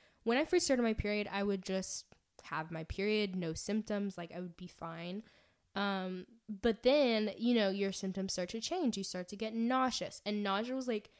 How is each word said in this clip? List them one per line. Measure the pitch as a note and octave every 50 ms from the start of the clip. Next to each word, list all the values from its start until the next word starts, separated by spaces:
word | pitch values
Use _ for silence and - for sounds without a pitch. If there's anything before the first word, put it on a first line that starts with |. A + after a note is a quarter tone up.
| _ _ _ _ -
when | A3+ A#3 C4+
I | D#4+
first | - F4+ F4 -
started | - C4 B3
my | A#3 A3+ A3
period, | - - G#3 G#3 G#3 G3+ -
I | F#3+ G3+ G3+
would | G3+ G3 F#3+ F#3+
just | - F#3+ F#3+ F#3+ - - - - _ - _ _ _ _ - -
have | - D3 D#3 D#3+ E3
my | E3 E3 D#3
period, | - - - G3 G#3+ G#3+ G#3+ G#3 G3 F#3
no | F#3+ F3 D#3+ E3
symptoms, | - - - G#3 A3 G#3 - G#3 G3+ G3+ G3 -
like, | F3 E3+ E3 -
I | F3
would | F3+ F3 E3
be | - F3+
fine. | F3 - - F3 E3 E3 E3 E3+ F3 F#3 G#3+ A3+ - _ - _ _ _ _ _ _ -
Um, | G3 G3+ G3+ G3 F#3+ F#3 F#3 F#3 F#3 - - - - _ -
but | G#3 F#3+ - A#3 G#3 - -
then, | B3+ C#4+ D4+ C#4 A#3+ A3+ G#3+ G#3+ G3+ -
you | - A3+ B3 A#3+
know, | A3+ G3+ G3
your | G3 G3 G3+ G3
symptoms | F#3+ - G3 F#3+ F#3 G3 F#3+ F#3+ -
start | F#3 F3+ F3+
to | - A3+
change. | A3+ - E4+ F#4 D#4+ A#3 -
You | G3 G3
start | - - F#3 F3+ -
to | G#3
get | G3 A3 A3 A3+
nauseous. | A3+ A3+ A#3+ B3+ C4 C4 B3 A3 - F3+ - - - -
And | G3+ G#3 G#3 G#3
nausea | G3 F#3+ G3+ A#3 B3 C4
was, | C4 B3+
like, | B3 A3+ G#3 - - _ _